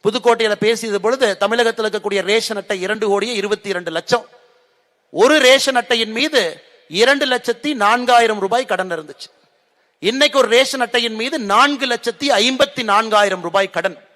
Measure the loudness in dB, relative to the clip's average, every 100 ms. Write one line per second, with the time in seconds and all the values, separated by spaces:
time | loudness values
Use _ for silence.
0 | -2 0 0 2 0 0 0 0 -2 -2
1 | -2 0 0 0 0 2 0 0 -4 -4
2 | -4 -4 0 -2 -2 -8 -6 -6 -4 -4
3 | 0 0 -2 -4 -4 -4 -4 -8 -6 -8
4 | -2 -4 -4 _ _ _ _ _ _ _
5 | _ 0 4 4 4 4 2 -2 -2 -2
6 | -2 -2 -2 0 -2 -8 _ _ _ 0
7 | 2 2 0 -2 -2 -4 -4 0 2 2
8 | 4 4 4 0 -2 -2 -2 -4 -4 -6
9 | -10 -18 -20 _ _ _ _ _ _ _
10 | -4 0 2 2 4 4 2 -2 -2 -2
11 | -2 -4 -6 -6 0 2 2 0 -4 -4
12 | -4 -4 0 2 2 0 -2 -2 0 0
13 | 2 2 2 -2 -2 -2 -2 -2 -6 -8
14 | _